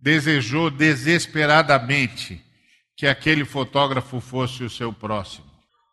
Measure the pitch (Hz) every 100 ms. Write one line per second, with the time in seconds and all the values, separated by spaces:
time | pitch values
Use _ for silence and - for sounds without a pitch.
0 | 131 156 139 147 110 151 165 135 156 139
1 | 139 170 - 156 147 151 151 135 120 143
2 | 123 - - 87 _ _ _ _ _ -
3 | 139 - 156 156 139 143 123 139 139 131
4 | - 127 - 127 127 127 120 - 120 104
5 | 107 107 95 - - _ _ _ _